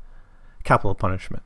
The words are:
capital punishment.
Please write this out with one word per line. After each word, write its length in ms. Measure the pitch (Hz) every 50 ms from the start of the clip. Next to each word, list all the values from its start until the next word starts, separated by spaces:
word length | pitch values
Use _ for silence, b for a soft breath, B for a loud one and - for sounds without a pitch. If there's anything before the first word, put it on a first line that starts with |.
| - - - - - - - - - - - - -
capital 300 | - 135 117 - 101 95
punishment. 480 | - - 95 92 98 - - - - -